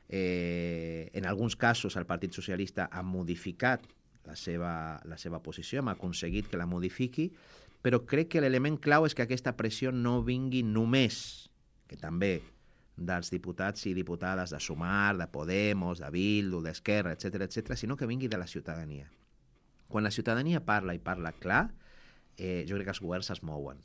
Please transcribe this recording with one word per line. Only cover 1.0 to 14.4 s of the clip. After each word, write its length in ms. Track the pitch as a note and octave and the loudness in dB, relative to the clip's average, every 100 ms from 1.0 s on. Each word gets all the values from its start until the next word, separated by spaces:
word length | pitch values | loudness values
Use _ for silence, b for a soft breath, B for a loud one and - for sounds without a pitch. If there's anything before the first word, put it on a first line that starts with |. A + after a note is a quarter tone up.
| D#2+ | -6
en 160 | - F#2 | -4 0
alguns 240 | G2 A2+ | 0 0
casos 420 | - A#2+ A#2+ G2+ F#2+ | 4 4 4 0 -2
el 80 | F2 | -2
Partit 240 | F2 F#2+ | -2 -2
Socialista 560 | - G2 F#2 F#2+ - F2+ | -4 -4 -2 -2 -2 -4
ha 160 | F#2 F#2 | -4 -4
modificat 800 | F#2 F2 E2+ G2 F2 B2 B2 - - _ _ E2+ | -2 -2 -4 -4 0 2 2 -2 -20 _ _ -16
la 80 | D#2 | -10
seva, 680 | - E2+ E2+ E2 D#2+ D#2 D#2+ | -4 -2 -2 -4 -6 -8 -12
la 160 | E2 | -12
seva 220 | - E2 D#2 | -8 -8 -8
posició, 380 | E2+ - C3 | -10 -6 -2
hem 100 | B2+ | -2
aconseguit 560 | F2 F2+ E2+ E2 G2 - | -2 -4 -4 -2 -2 -2
que 80 | F2+ | -2
la 80 | F2 | -2
modifiqui, 640 | F2 F#2 - B2 C#3 F3 B B B B B | 0 -2 0 -2 0 -2 B B B B B
però 160 | B2+ A#2+ A#2+ | 2 4 4
crec 220 | C#3 E3 | 2 4
que 80 | E3 | 4
l'element 380 | C#3 B2+ C#3+ D#3 | 4 4 2 2
clau 240 | D3 D3 | 6 6
és 80 | D#3 | 6
que 140 | - A#2+ | 2 0
aquesta 320 | B2+ - - | 0 -2 0
pressió 320 | A2 - C3 | -2 0 0
no 300 | B2+ A#2+ B2 | 2 2 2
vingui 380 | A#2 B2+ C3 B2+ | 2 0 2 2
només, 880 | A#2 A2 A2+ C3+ A#2 - - - - _ _ _ | 4 4 6 6 4 2 -8 -12 -18 _ _ _
que 140 | - D#2 | -18 -10
també, 380 | E2 E2+ G2 E2+ - - b b b - | -4 2 2 2 -2 -18 b b b -8
dels 320 | F2 F2+ F2 | -2 -2 -2
diputats 560 | F#2 F#2 F2 F#2+ G2+ G2+ | -4 -4 -2 -2 -2 -2
i 40 | |
diputades 600 | F#2 F2 E2+ F2+ F#2 | -2 -2 -2 -2 -2